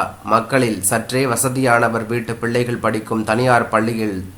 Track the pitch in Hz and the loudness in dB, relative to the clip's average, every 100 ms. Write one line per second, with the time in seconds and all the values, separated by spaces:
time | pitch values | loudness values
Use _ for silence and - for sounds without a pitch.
0 | 95 - 104 110 110 135 120 98 - 117 | 2 -6 0 0 2 0 0 0 -2 -2
1 | 110 127 135 113 131 127 131 117 117 113 | -2 -2 0 0 -2 0 4 4 4 0
2 | 107 117 113 113 117 123 120 113 110 117 | -2 -4 -4 -4 -2 0 0 0 -2 -2
3 | 110 110 110 110 127 120 117 110 113 113 | -2 -4 0 2 4 4 4 0 0 -2
4 | 107 95 92 | -4 -4 -8